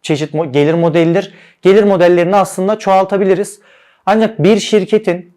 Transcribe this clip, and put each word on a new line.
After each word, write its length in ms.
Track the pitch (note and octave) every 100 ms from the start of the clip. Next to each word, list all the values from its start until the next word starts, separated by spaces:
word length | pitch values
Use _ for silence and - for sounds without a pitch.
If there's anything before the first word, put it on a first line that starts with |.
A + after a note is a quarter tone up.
çeşit 320 | - D3 D3+
mo-, 180 | D3+ C#3
gelir 220 | C3+ D3
modelidir. 600 | E3 E3+ D#3+ E3 F3+ F#3+ - _ _
Gelir 220 | F3+ G3+
modellerini 520 | G#3 F#3+ F3 F3 F3 G3+
aslında 440 | F#3+ - F#3+ G#3+
çoğaltabiliriz. 800 | G3 F#3+ F#3+ G3+ F#3+ F#3 G3+ - _ _ _ _ -
Ancak 380 | A3 A3 A3
bir 160 | D#3+ G#3+
şirketin 760 | - G#3+ F#3 G#3+ G#3+ F3 F3